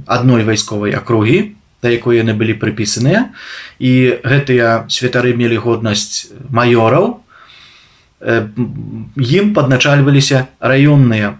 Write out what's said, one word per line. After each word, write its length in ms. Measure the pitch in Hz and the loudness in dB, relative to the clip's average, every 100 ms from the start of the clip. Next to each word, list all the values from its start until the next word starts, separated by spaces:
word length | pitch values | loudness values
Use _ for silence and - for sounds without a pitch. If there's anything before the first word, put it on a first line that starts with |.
| - | -4
адной 380 | 127 127 120 | 0 2 2
вайсковай 500 | 110 107 - 107 101 | 2 0 -2 -4 -4
акругі, 640 | 104 - 117 107 175 220 - _ _ | -4 -2 0 2 0 -2 -10 _ _
да 80 | 120 | -2
якой 280 | 117 123 117 | -2 0 0
яны 160 | 113 | 0
былі 240 | 107 110 110 | -2 -2 -2
прыпісаныя. 720 | 110 107 104 - 127 202 262 - - - - - | -4 -4 -4 -2 0 0 0 -8 -20 -18 -18 -4
І 400 | 127 127 127 120 117 | 0 2 2 0 0
гэтыя 640 | 139 143 123 113 113 110 | 0 2 2 2 0 -2
святары 440 | - 123 127 123 117 | -4 -2 -2 0 0
мелі 240 | 117 113 | 0 0
годнасць 720 | 117 113 110 104 - - - - - | 0 -2 -2 -4 -4 -10 -12 -16 -6
маёраў. 720 | 117 120 117 113 143 220 - _ - - - - - _ _ _ _ | 0 2 4 4 2 0 -4 _ -20 -20 -20 -20 -20 _ _ _ _
Э, 300 | 113 117 107 | -4 -2 -2
м, 640 | 117 113 104 107 113 110 - | -6 -8 -8 -12 -12 -10 -4
ім 380 | 120 175 208 | 0 0 2
падначальваліся 920 | 202 135 127 147 143 139 143 135 135 131 - | 0 2 2 2 2 4 2 2 0 -2 -4
раённыя 800 | 120 135 147 147 123 110 104 | 0 2 4 6 4 2 -2